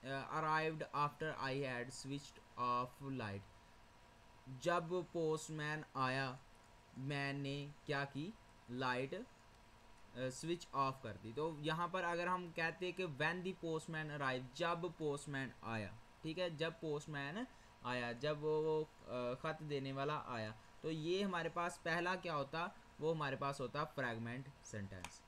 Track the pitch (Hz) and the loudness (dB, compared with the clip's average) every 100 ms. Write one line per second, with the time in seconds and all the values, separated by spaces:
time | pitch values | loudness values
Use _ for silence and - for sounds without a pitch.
0 | 127 135 135 151 156 156 160 156 147 139 | -4 -4 -2 0 4 6 4 0 -2 4
1 | 147 - 156 - 135 135 139 120 123 - | 2 2 -2 0 0 2 2 0 -2 -6
2 | 135 139 - - - - 123 123 127 - | -4 -4 -6 -16 -16 -2 2 4 2 -4
3 | 139 135 107 98 98 - - - - - | -4 -2 0 -2 -6 -18 -20 -20 -20 -20
4 | - - - - - 131 165 175 165 180 | -20 -20 -20 -18 -12 -2 2 4 2 -2
5 | 170 170 160 156 - 156 151 156 147 135 | 0 0 2 2 0 -2 -2 -2 -4 0
6 | 131 131 135 131 - - - - - - | 2 4 2 -2 -12 -20 -20 -20 -16 -6
7 | 135 143 139 139 139 143 143 143 - 139 | -2 0 0 0 0 -2 -4 -8 -2 0
8 | 139 135 165 226 - - - 123 131 123 | 0 -2 -4 -6 -18 -20 -8 -2 0 2
9 | 135 180 254 - - - - - - - | 0 -4 -8 -14 -20 -20 -20 -20 -20 -20
10 | - 123 131 127 160 170 - 135 135 127 | -14 -2 -2 -2 -2 -2 -2 2 2 2
11 | 113 101 104 117 160 151 151 160 175 185 | -6 -6 -6 0 0 0 0 2 2 2
12 | 175 170 175 185 175 165 165 160 180 180 | 2 2 2 2 0 0 0 0 -2 0
13 | 180 131 151 180 180 180 165 160 - 160 | -2 2 2 4 0 -2 0 -2 -2 -4
14 | 151 147 135 127 127 - 170 170 175 165 | -2 0 2 2 -2 0 2 4 0 0
15 | 151 143 - 143 131 - 110 113 98 104 | 0 0 0 -2 -2 -4 -4 -2 -2 -8
16 | - - 156 160 180 156 160 160 160 147 | -14 -8 -4 0 0 2 0 0 -2 -2
17 | 151 147 139 185 254 - - - 123 123 | -2 -2 -2 -2 -4 -6 -20 -8 0 2
18 | 120 120 147 147 151 156 156 156 151 - | 2 2 2 2 4 4 4 4 2 -6
19 | - 123 123 127 160 156 151 143 135 135 | -6 -2 0 0 -2 -2 -2 -2 0 0
20 | 139 151 - 120 110 107 - - 151 165 | 0 0 -2 -2 -2 -4 -14 -6 -4 0
21 | 156 185 202 175 165 165 175 - 170 165 | 2 4 4 2 0 0 0 0 0 2
22 | 175 185 175 151 139 160 175 - - - | 4 2 2 0 0 0 -2 -4 -18 0
23 | 147 160 143 131 139 143 127 143 156 - | 2 4 2 2 2 2 -2 0 0 2
24 | 127 113 117 123 135 - - 107 98 95 | 0 0 -2 -4 -6 -12 -8 -4 -4 -6
25 | 90 - | -10 -14